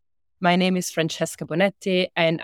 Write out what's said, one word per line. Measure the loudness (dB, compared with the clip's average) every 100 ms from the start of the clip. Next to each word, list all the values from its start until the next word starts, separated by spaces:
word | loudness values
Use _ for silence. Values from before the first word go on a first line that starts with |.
| _ _ _ -2
My | 2 4
name | 2 0
is | -2
Francesca | -2 -2 -2 -6 -6 -6
Bonetti, | 0 0 -2 -2 0 0 0
and | 0 2